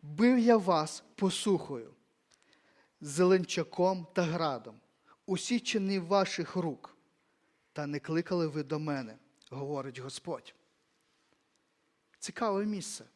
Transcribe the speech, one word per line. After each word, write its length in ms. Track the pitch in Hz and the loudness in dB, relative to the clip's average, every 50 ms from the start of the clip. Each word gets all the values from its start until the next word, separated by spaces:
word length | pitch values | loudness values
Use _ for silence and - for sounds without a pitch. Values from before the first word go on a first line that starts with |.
"Бив 380 | - 147 151 151 220 247 254 247 | -14 -12 0 6 6 8 8 8
я 180 | 226 240 233 | 8 8 6
вас 460 | 220 185 185 180 156 151 156 - - - - _ | 6 6 4 2 2 2 -2 -6 -12 -16 -18 _
посухою, 760 | - 202 190 175 - - 220 196 165 - - - 117 113 107 - _ _ _ _ _ _ _ _ _ _ _ _ _ _ _ _ _ _ _ _ _ | 0 0 0 0 0 0 2 0 0 0 -6 -10 -10 -12 -14 -18 _ _ _ _ _ _ _ _ _ _ _ _ _ _ _ _ _ _ _ _ _
зеленчаком 1040 | - 147 139 156 185 180 190 185 175 - - - 160 - - - 180 185 190 185 165 - - | -12 -8 2 4 6 6 6 4 4 0 -4 -4 -4 -4 0 0 2 2 2 -2 -6 -4 0
та 100 | - 175 | 0 0
градом, 560 | 160 160 175 165 151 135 117 - 117 107 - _ _ _ _ _ _ - _ _ | 0 0 0 0 0 -2 -4 -8 -14 -20 -20 _ _ _ _ _ _ -20 _ _
усі 340 | - 190 175 - - 240 233 | -4 -4 -4 -2 -2 -2 -2
чини 400 | - - - 220 196 190 196 190 | -2 0 -2 0 0 0 -2 -2
ваших 560 | 175 165 196 196 190 - - - 165 - - | 0 2 2 2 4 2 -2 -6 -6 -4 -4
рук, 420 | 185 170 165 131 - - - - _ _ _ _ _ _ _ _ _ _ _ _ _ _ _ _ | -4 -2 -4 -4 -8 -12 -20 -20 _ _ _ _ _ _ _ _ _ _ _ _ _ _ _ _
та 140 | - 147 | -8 -6
не 120 | 143 147 143 | -6 -6 -6
кликали 480 | - - 160 165 170 - 190 175 165 | -6 -2 -2 -2 -2 0 -2 -2 -2
ви 160 | 156 139 156 147 | -2 -2 -6 -6
до 160 | 135 156 151 | -4 -4 -4
мене", 380 | 156 156 147 135 127 110 110 - _ _ _ _ _ _ | -2 -4 -4 -4 -6 -10 -14 -20 _ _ _ _ _ _
говорить 500 | 131 135 139 139 147 139 131 135 123 131 | -12 -10 -8 -6 -6 -6 -6 -8 -10 -12
Господь. 560 | 127 135 131 - _ 170 160 117 - - - _ _ _ _ _ _ _ _ _ _ _ _ _ _ _ _ _ _ _ _ _ _ _ _ _ _ _ _ _ _ _ _ _ | -12 -12 -14 -12 _ -8 -8 -8 -10 -16 -20 _ _ _ _ _ _ _ _ _ _ _ _ _ _ _ _ _ _ _ _ _ _ _ _ _ _ _ _ _ _ _ _ _
Цікаве 460 | - - - - 240 220 196 196 208 | -14 -12 -6 -2 -2 0 0 0 -2
місце. 400 | 214 208 196 156 - - - 113 _ _ | -2 -4 -6 -8 -10 -12 -14 -16 _ _